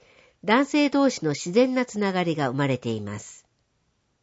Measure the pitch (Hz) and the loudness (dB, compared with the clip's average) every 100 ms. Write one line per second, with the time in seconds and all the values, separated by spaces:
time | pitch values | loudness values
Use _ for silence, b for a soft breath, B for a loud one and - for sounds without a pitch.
0 | b b b b 180 233 285 302 285 277 | b b b b 0 2 2 2 2 4
1 | 277 - 160 143 180 196 262 254 247 208 | 2 2 -2 -4 0 2 2 2 -4 -2
2 | 202 185 170 156 135 135 143 127 117 110 | -2 0 -2 0 -2 0 0 0 -4 -6
3 | 101 107 - - _ _ _ _ _ _ | -6 -12 -14 -20 _ _ _ _ _ _
4 | _ _ | _ _